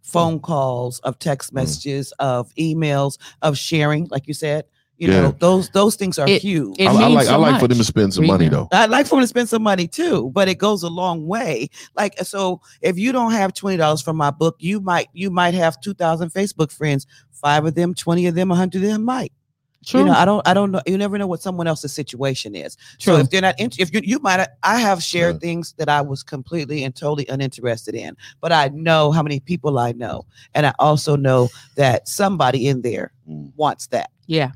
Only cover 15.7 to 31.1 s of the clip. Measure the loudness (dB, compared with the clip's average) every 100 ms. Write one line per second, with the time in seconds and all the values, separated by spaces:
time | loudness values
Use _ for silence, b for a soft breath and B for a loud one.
15.7 | -2 -10 -2 -2 0 -4 -4 -4 -2 -4
16.7 | -2 -2 -2 -4 b b -6 0 2 2
17.7 | 0 -2 -2 -2 0 0 0 0 0 0
18.7 | -2 -2 -2 -2 -4 -8 _ _ _ _
19.7 | _ 0 4 6 6 4 4 2 2 2
20.7 | -2 -2 -2 -2 -4 -4 -6 -6 -4 -2
21.7 | -4 -6 -10 -10 -4 -4 -4 -8 -12 -14
22.7 | -16 b b 4 4 4 2 0 0 -6
23.7 | -2 -2 -2 -2 -2 0 0 -2 _ 0
24.7 | 2 2 0 -2 0 0 -2 -6 -6 -8
25.7 | -6 0 0 0 -8 -10 -14 -8 -8 -6
26.7 | -6 -6 -6 -6 -4 -6 -4 -6 -4 -6
27.7 | -6 -8 -10 -12 -16 B _ 0 2 2
28.7 | -2 2 4 4 2 0 -4 -4 -4 -2
29.7 | 0 -2 -4 -10 -10 -14 b b 0 0
30.7 | 2 2 2 0